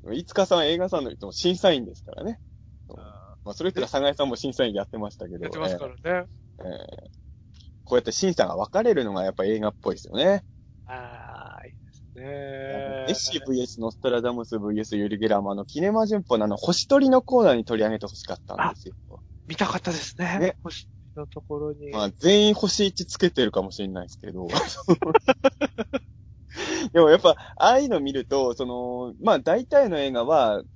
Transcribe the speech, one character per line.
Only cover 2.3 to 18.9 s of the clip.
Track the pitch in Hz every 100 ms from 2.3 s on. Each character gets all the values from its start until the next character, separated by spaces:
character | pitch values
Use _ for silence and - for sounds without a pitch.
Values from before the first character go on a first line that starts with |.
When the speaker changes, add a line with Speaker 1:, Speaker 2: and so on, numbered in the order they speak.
| 226 - - - - -
Speaker 2:
あ |
ー。 | - - - - -
Speaker 1:
ま | 104
あ、 |
そ | 101
れ | 175
言 |
っ |
た | 190
ら | 123
佐 | 143
賀 | 143
さ | 143
ん | 139
も | 120
審 | 139
査 | 123 123
員 |
や | 101
っ | 101
て | 110
ま | 104
し | 98
た | 90
け | 87
ど。 |
Speaker 2:
や | 85
っ |
て | 85
ま | 90
す | 92
か | 135
ら |
ね。 | -
Speaker 1:
え | 165
ー、 | 180
え |
ー、 | 180 - - - 185 - - - - - - - - - - -
こ | -
う |
や | 123
っ |
て | 120
審 | - 190
査 | 170 92
が | 85
分 | 104
か | 190
れ | 233
る | 180 113
の |
が | 95
や | 95
っ |
ぱ | 95 98
映 | 110
画 | 107
っ | -
ぽ | -
い |
で | 95
す | -
よ | 107
ね。 | 165 196 - - - - -
Speaker 2:
あ | 127 123 120 120 123 - -
ー、 | 127
い |
い | 135 -
で |
す | - -
ね。 | 123 131 143 139 135 135 135 139 135 131
Speaker 1:
ネ |
ッ |
シ | 131 - 156
ー | 135
ブ |
イ | 127
エ | 123
ス | 117
ノ | 113
ス | 110
ト | 135
ラ | 120
ダ | 120
ム | 120
ス | 117 117
ブ | 104
イ | 107
エ |
ス | 110 104
ユ | 104
リ・ | 104
ゲ | 107
ラ | 101
ー |
マ | 101
ン | 101
の |
キ | 101 143
ネ | 185
マ | 220 220
旬 | 214
報 | - 113
の |
あ | 104
の、 | 104
星 | - 180 -
取 | 277 277
り |
の | 254
コ | 254 254
ー |
ナ | 202
ー |
に | 123
取 | 107 113
り |
上 | 107
げ | 107
て |
ほ | 101
し | 104 -
か |
っ | 90 -
た | 98
ん | 98
で | -
す |
よ。 | -